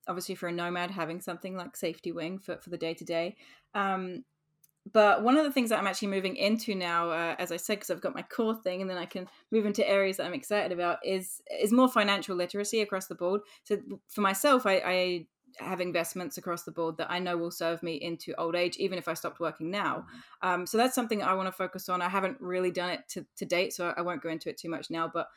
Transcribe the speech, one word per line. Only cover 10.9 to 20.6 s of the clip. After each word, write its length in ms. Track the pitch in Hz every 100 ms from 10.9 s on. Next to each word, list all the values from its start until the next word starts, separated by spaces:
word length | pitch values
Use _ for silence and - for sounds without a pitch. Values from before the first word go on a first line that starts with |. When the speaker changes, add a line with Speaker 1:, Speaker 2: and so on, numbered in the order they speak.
| -
Speaker 1:
is, 380 | - 190 185 - - -
is 120 | 214
more 160 | 240 254
financial 480 | 233 202 196 165 180
literacy 440 | 175 202 208 226
across 260 | 208 190 -
the 100 | 170
board. 240 | 175 202 208 -
So 160 | - 208 - 196 -
for 120 | -
myself, 440 | 196 196 294 254
I, 180 | 208 190
I 420 | - 185 180 180 - _ _ -
have 220 | - 180
investments 560 | 180 170 165 185 175 -
across 280 | 180 170
the 60 | -
board 280 | 165 165 160
that 120 | 170
I 80 | 180
know 200 | 180 175
will 120 | 170
serve 320 | - 165 165
me 120 | 175
into 440 | 165 170 165 - -
old 160 | 170
age, 220 | 175 180 -
even 220 | 190 180
if 100 | 160
I 60 |
stopped 260 | 165 160 -
working 300 | 165 147 160
now. 300 | 202 170 120
Speaker 2:
Mm-hmm. 480 | - - - - -
Speaker 1:
Um, 180 | 175